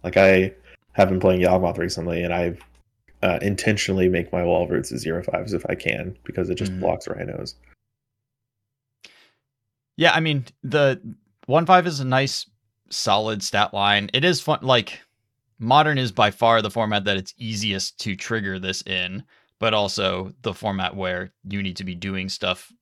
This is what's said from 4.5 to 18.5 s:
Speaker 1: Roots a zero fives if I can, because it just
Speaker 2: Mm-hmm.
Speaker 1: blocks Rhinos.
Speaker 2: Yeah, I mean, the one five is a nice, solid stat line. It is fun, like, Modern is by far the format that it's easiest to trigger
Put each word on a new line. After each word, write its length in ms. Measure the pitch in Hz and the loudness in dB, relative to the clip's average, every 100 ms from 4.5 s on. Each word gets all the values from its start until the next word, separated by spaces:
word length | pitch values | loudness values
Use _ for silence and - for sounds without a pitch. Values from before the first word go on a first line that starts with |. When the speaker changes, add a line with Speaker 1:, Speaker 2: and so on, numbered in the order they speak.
| 87 87 | 0 0
Speaker 1:
Roots 240 | 87 - | -2 -4
a 60 | 62 | -8
zero 260 | - 82 | -4 -4
fives 300 | 92 - 92 | -4 -4 -4
if 120 | 92 - | -6 -4
I 60 | 90 | -6
can, 420 | - - 90 - - | -4 -6 -8 -12 -10
because 240 | - 90 | -6 -4
it 60 | 90 | -4
just 160 | 101 | -4
Speaker 2:
Mm-hmm. 80 | 92 | -4
Speaker 1:
blocks 260 | 87 85 - | -4 -4 -6
Rhinos. 480 | - - - - - _ _ _ _ _ _ _ _ _ _ _ _ _ _ - _ _ _ _ _ _ _ _ - | -10 -8 -10 -12 -16 _ _ _ _ _ _ _ _ _ _ _ _ _ _ -20 _ _ _ _ _ _ _ _ 0
Speaker 2:
Yeah, 160 | 170 | 2
I 60 | 160 | 4
mean, 260 | 160 143 123 _ | 0 -2 -4 _
the 380 | 135 147 139 127 113 - _ _ - | -2 2 2 2 -8 -18 _ _ 0
one 200 | 143 170 | 0 6
five 220 | 185 175 | 4 4
is 120 | 147 | -4
a 40 | 131 | 0
nice, 400 | 127 135 - - _ _ _ _ | 2 0 -4 -10 _ _ _ _
solid 540 | - - 101 110 107 | -6 2 2 2 -4
stat 300 | 95 101 104 | -2 0 2
line. 360 | 101 101 104 101 | 2 4 4 2
It 100 | 127 | 0
is 180 | 170 180 | 2 0
fun, 180 | - 151 | 0 -2
like, 380 | 127 123 101 - _ _ _ _ _ _ | 4 2 2 -12 _ _ _ _ _ _
Modern 400 | 113 139 151 143 | 2 4 4 2
is 140 | 127 | -2
by 200 | 98 104 | 2 2
far 300 | - 117 117 | 4 4 4
the 80 | 107 | 2
format 320 | 117 107 104 98 | -2 -2 0 0
that 120 | 98 | -2
it's 160 | 95 - | -4 -12
easiest 640 | 110 107 107 98 - - | -8 -4 -4 -4 -6 -8
to 140 | - 95 | -8 -6
trigger 440 | - 113 98 | -4 -4 -4